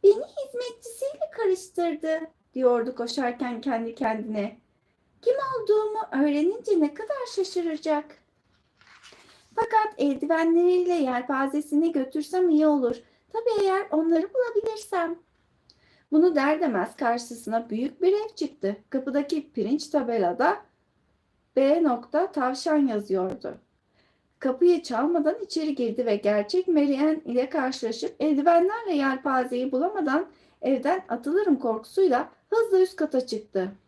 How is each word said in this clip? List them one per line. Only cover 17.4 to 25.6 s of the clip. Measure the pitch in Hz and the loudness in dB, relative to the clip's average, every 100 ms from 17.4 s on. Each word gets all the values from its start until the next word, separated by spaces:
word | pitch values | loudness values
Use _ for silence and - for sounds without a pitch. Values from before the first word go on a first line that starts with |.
| - 226 233 | -4 -4 -4
büyük | 220 269 - | -4 -4 0
bir | 359 | 2
ev | 403 440 - | 2 -2 -6
çıktı. | 294 - 196 208 _ | -8 -4 -6 -6 _
Kapıdaki | 269 262 269 285 311 285 | -6 -2 -2 -2 -4 -4
pirinç | - 202 294 - | -6 -2 -2 0
tabelada | 302 240 233 180 175 285 403 - _ _ _ _ _ _ _ _ - | -2 0 0 0 2 0 0 -6 _ _ _ _ _ _ _ _ 2
B | 277 311 | 4 4
nokta | 311 240 - 302 381 | 2 0 -2 -2 -2
tavşan | - 254 269 339 302 269 | -2 -2 -2 0 2 2
yazıyordu. | 214 202 190 180 - - - _ _ _ _ _ _ _ _ | 0 -2 -2 -2 -6 -12 -14 _ _ _ _ _ _ _ _
Kapıyı | 269 262 349 349 | -4 4 4 4
çalmadan | - 233 285 339 302 427 | 0 -2 2 2 0 -2
içeri | 403 - | -4 -4